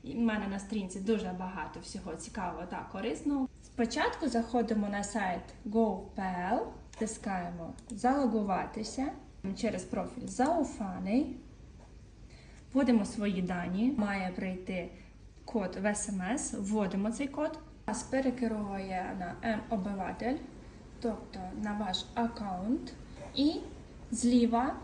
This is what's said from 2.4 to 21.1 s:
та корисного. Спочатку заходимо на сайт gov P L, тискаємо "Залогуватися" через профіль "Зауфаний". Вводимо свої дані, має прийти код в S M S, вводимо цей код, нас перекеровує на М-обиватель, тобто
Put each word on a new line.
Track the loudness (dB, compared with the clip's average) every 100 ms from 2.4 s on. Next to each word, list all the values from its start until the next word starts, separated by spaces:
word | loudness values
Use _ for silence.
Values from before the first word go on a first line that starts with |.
| -4 -4 -6
та | -8 -6
корисного. | -4 -2 0 2 2 0 -4
Спочатку | -12 0 2 4 2 2 2
заходимо | 2 4 2 4 2 2
на | 0
сайт | 0 0 0 0 -6 -10 2
gov | 4 4 2 -4 -4
P | -2 0 2
L, | 2 0 -8 -16 -4
тискаємо | -4 -2 -2 -2 -4 -6 -8 -10 -10
"Залогуватися" | 2 4 6 6 4 4 2 0 -4 -6 -2 -2 -4 -14 -6 -4 0
через | 0 0
профіль | -2 -2 -2 -6 -6
"Зауфаний". | 2 4 6 2 -2 -4 -4 2 4 2 -4 -12 -18 -18 -18 -18 -18 -18 -18 -18 -18 -18 -18 0
Вводимо | 4 8 6
свої | 4 0 0 2
дані, | 0 0 0 2 4 4
має | 2 2 -2 -2
прийти | -4 -4 -4 -4 -4 -10 -18 -18 -20 -14
код | -4 -2 -2 0
в | 0
S | 0 -2
M | -2 0
S, | -2 -2 -4
вводимо | 0 2 2 2 0
цей | 0 -4
код, | 0 -2 -2 -12 -10 -6
нас | -4
перекеровує | 0 2 2 2 0 0 -2 -4 -2 -2 -2 -4
на | -6 -2 0
М-обиватель, | 0 0 0 0 -2 -4 -2 0 0 -4 -14 -16 -16 -16 -4
тобто | -2